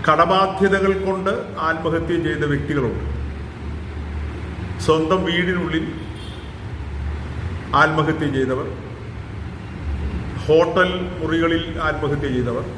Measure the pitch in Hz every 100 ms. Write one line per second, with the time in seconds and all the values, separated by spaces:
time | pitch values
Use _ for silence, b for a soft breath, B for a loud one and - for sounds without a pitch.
0 | 147 156 170 190 190 - 196 190 196 190
1 | 190 185 190 233 - - 160 160 165 165
2 | 165 170 151 147 147 139 - 143 120 -
3 | - - - - - - - - - -
4 | - - - - - - - - - 160
5 | 160 185 165 175 180 180 156 160 - -
6 | - - - - - - - - - -
7 | - - - - - - - 139 156 156
8 | 151 151 147 135 127 131 - - - -
9 | - - - - - - - - - -
10 | - - - - - 156 170 185 180 180
11 | 180 - 156 165 165 165 165 160 156 151
12 | 143 147 143 123 120 123 -